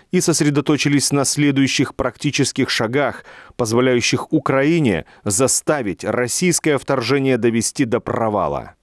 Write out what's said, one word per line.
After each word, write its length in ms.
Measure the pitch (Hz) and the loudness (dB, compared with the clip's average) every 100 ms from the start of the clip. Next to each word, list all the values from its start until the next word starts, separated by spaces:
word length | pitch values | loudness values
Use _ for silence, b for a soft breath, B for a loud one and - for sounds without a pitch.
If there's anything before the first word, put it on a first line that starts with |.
| B | B
и 100 | 180 | 0
сосредоточились 880 | 170 156 147 147 143 147 147 143 - | 0 2 2 2 0 0 2 0 2
на 140 | 143 131 | 0 0
следующих 720 | 147 143 135 135 - 131 - | 0 2 2 2 0 -2 -2
практических 760 | 127 - 147 - 131 - 123 | -4 -4 -4 -2 -2 0 -2
шагах, 560 | - 117 135 131 - B B B - | -2 -2 0 -2 -4 B B B -6
позволяющих 760 | 113 117 131 123 - 120 - | 0 2 2 2 0 -2 -2
Украине 760 | 151 - 135 143 170 131 80 - b | -2 0 0 2 2 2 0 -6 b
заставить 800 | 104 101 131 - - 147 104 82 | -4 0 0 0 0 -2 -2 -4
российское 760 | 92 113 123 - 185 156 160 139 | -4 -2 -2 0 0 0 0 -2
вторжение 600 | - 131 117 139 135 123 | 0 -2 0 0 2 2
довести 460 | 117 113 - - 123 | 2 0 -2 -2 0
до 140 | 113 | 0
провала. 760 | - 117 113 101 76 69 55 - | -2 -2 0 0 -2 -4 -8 -18